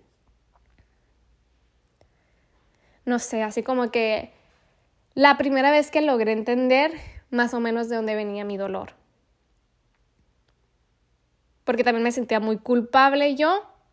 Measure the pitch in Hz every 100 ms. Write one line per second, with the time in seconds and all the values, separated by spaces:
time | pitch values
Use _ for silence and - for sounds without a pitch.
0 | _ _ _ _ _ _ _ _ _ _
1 | _ _ _ _ _ _ _ _ _ _
2 | _ _ _ _ _ _ _ _ _ _
3 | - 240 - 226 214 220 226 254 240 233
4 | 220 214 - _ _ _ _ _ _ _
5 | _ - 285 277 285 269 269 302 294 311
6 | 302 247 214 220 220 247 254 262 311 320
7 | - - _ 240 240 240 233 226 233 233
8 | 220 214 208 202 202 196 196 190 - -
9 | _ _ _ _ _ _ _ _ _ _
10 | _ _ _ _ _ _ _ _ _ _
11 | _ _ _ _ _ _ - 240 247 226
12 | 233 247 233 220 220 214 - 240 233 269
13 | 269 277 285 269 302 392 - _ _